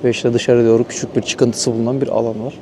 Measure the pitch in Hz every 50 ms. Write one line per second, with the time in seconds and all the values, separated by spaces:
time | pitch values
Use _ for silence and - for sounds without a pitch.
0 | - 123 113 - - 131 117 120 - - 123 120 117 113 113 113 120 - - -
1 | - - - 123 104 - - - 139 120 110 - - 131 117 113 117 117 131 135
2 | 135 - - 110 117 117 110 107 110 131 - -